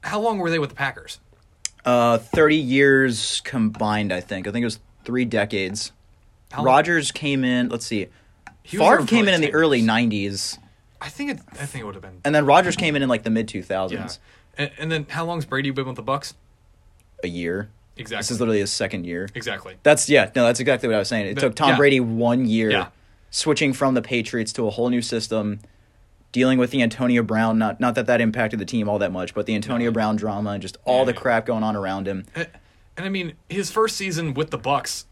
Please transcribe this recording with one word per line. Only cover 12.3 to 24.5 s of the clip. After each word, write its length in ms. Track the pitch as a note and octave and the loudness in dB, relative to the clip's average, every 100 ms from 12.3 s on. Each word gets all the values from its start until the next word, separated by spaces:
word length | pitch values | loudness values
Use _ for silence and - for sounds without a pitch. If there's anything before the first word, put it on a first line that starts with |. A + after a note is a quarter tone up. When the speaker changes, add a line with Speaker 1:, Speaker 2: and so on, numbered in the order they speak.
Speaker 2:
then 120 | D3+ C#3+ | 2 6
Rodgers 300 | D3+ F#3 - | 6 6 0
came 180 | E3+ D3 | -2 0
in 60 | |
in, 60 | C3+ | 0
like, 140 | A#2+ | 0
the 60 | A#2 | 0
mid 200 | A2 A2 | -2 -2
Speaker 1:
Yeah. 100 | G2 | -8
Speaker 2:
two 20 | |
thousands. 560 | - F#2+ F#2+ A#2 F#2 - _ - _ - | -6 -4 -4 -6 -10 -14 _ -20 _ -10
Speaker 1:
And, 140 | D3 - | -10 -8
and 140 | D#3+ | -6
then 140 | D#3+ D3 | -4 -6
how 140 | C#3+ | -8
long's 200 | E3+ E3+ | -6 -6
Brady 260 | C#3+ C3 C#3 | -4 -4 -4
been 160 | C3+ C3 | -4 -6
with 100 | C3 | -8
the 60 | |
Bucs? 320 | A2+ C#3 - - _ _ _ _ _ _ _ _ | -4 -6 -6 -18 _ _ _ _ _ _ _ _
Speaker 2:
A 40 | F2+ | -8
year. 400 | E2+ E2+ F#2 G#2+ - _ - | -6 -4 -4 -6 -14 _ -18
Speaker 1:
Exactly. 240 | A2 G#2+ | -10 -8
Speaker 2:
This 100 | A2 | -6
is 100 | A#2 | -2
literally 200 | A#2 G#2+ | 0 0
his 100 | G2 | 0
second 340 | - G2 F#2 | -2 -4 -6
year. 240 | F2 F2 G2 | -8 -8 -8
Speaker 1:
Exactly. 420 | - A#2 G2 F#2+ F#2 | -10 -8 -10 -12 0
Speaker 2:
That's, 260 | D3 D3+ - | 4 4 6
yeah, 220 | C#3+ G2+ | 4 4
no, 100 | - A#2+ | 2 2
that's 140 | A#2+ | 2
exactly 280 | B2+ B2+ B2+ | 2 0 2
what 80 | A2 | 0
I 20 | |
was 100 | G2+ | 0
saying. 180 | A#2 G2+ | -2 -4
It 80 | |
Speaker 1:
The, 60 | G#2 | -2
Speaker 2:
took 120 | C#3 A2+ | -2 2
Tom 140 | D3+ | 2
Speaker 1:
yeah. 60 | - | 6
Speaker 2:
Brady 240 | C#3+ C3+ | 6 6
one 460 | A#2+ A2+ A#2 A#2+ B2+ | 2 2 2 2 2
year, 240 | A2 A2 | 2 2
Speaker 1:
Yeah. 160 | A2 F#2 _ _ _ _ | 0 -2 _ _ _ _
Speaker 2:
switching 420 | - - C#3+ D3 | -6 0 0 0
from 220 | C3 C#3 | 0 0
the 80 | B2+ | 0
Patriots 500 | A#2 B2 A2 A#2+ A2 | -2 -4 -4 -4 -6